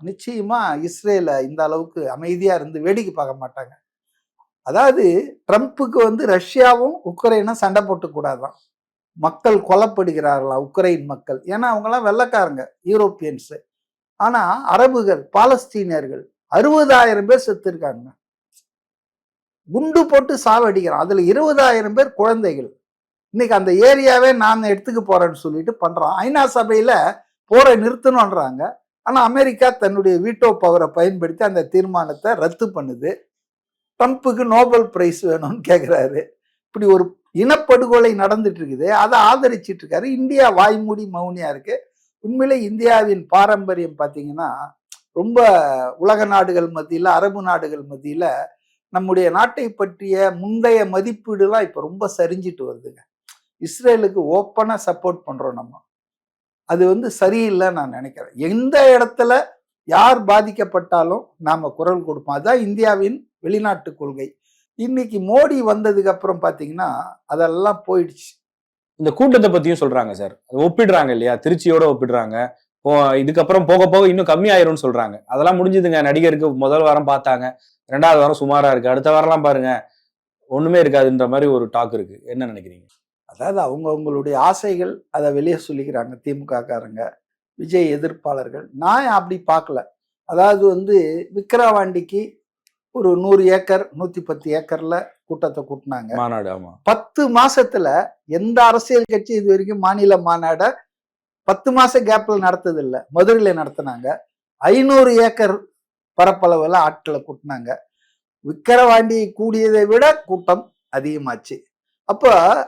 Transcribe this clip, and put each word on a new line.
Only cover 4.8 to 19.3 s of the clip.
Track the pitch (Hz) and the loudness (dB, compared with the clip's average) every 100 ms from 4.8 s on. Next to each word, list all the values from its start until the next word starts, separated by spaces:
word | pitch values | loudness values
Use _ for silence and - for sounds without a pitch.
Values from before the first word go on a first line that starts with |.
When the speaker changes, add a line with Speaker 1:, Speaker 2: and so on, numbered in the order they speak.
| 269 262 185 180 262 - - | 4 4 2 2 -4 -10 0
Speaker 1:
ட்ரம்ப்புக்கு | 208 269 - 247 240 | 0 0 -6 -2 2
வந்து | 226 220 220 | 2 0 0
ரஷ்யாவும் | 185 - 262 247 240 262 359 | 0 0 4 6 6 0 -6
உக்ரைனும் | 175 175 233 220 208 | -12 -4 0 0 0
சண்டை | 226 196 202 | -4 0 0
போட்டு | 196 180 160 | -2 -6 -8
கூடாதான். | 151 147 127 135 - _ _ _ _ _ | -8 -8 -8 -12 -18 _ _ _ _ _
மக்கள் | 165 156 - 233 | -6 -6 0 2
கொல்லப்படுகிறார்களா | 202 - 202 220 196 180 156 143 139 135 131 139 | 2 2 2 2 0 -4 -2 -2 -2 -2 -4 -4
உக்ரைன் | 190 180 160 | -2 0 -2
மக்கள்? | 143 139 - 131 | -6 -14 -12 -12
ஏன்னா | 175 208 240 | -8 -6 -4
அவங்கெல்லாம் | 214 214 247 | -4 -4 -2
வெள்ளைக்காரங்க, | 214 220 247 220 170 135 - _ | -2 0 0 0 -2 -6 -14 _
யூரோப்பியன்ஸ். | 175 214 202 - 151 127 - 147 _ _ _ _ _ - | -2 0 0 -2 -12 -12 -18 -20 _ _ _ _ _ -4
ஆனா | 214 240 180 233 269 190 | -2 0 -2 -4 -2 2
அரபுகள், | 262 247 196 160 - 196 | 2 2 -2 -2 -2 2
பாலஸ்தீனியர்கள் | 254 254 - 214 180 156 135 135 - _ _ | 2 2 -2 -8 -6 -6 -8 -14 -18 _ _
அறுபதாயிரம் | 170 285 302 277 254 233 208 202 | 0 2 2 4 6 4 2 2
பேர் | 254 233 | 2 0
செத்துருக்காங்க. | 196 190 165 147 117 127 _ _ _ _ _ _ _ _ _ _ _ _ | -6 -8 -8 -10 -12 -20 _ _ _ _ _ _ _ _ _ _ _ _